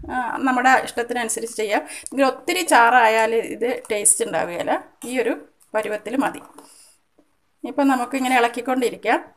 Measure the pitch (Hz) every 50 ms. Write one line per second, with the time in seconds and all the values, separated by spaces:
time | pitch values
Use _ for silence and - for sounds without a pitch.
0 | - - - 254 247 233 - - 262 269 262 254 247 262 262 233 - - - 240
1 | 233 240 240 247 233 220 - 226 226 226 - - 214 202 208 277 - - - -
2 | - - - 262 277 262 262 - - - 349 370 339 339 311 240 233 233 247 254
3 | 233 220 220 226 220 220 226 233 196 - - 214 226 240 254 - - - 226 208
4 | 202 202 - - 226 208 175 160 160 175 175 165 - - 240 370 - - _ -
5 | - 233 254 262 220 233 311 - - - _ _ _ _ - 214 214 208 214 208
6 | - 208 240 277 226 170 - - - - - - - - - - - _ _ _
7 | _ _ _ _ _ _ _ _ _ _ _ _ - 247 254 285 285 277 262 247
8 | 240 240 269 269 254 254 262 247 233 240 240 247 233 254 254 262 247 220 - 190
9 | - 208 254 339 - - _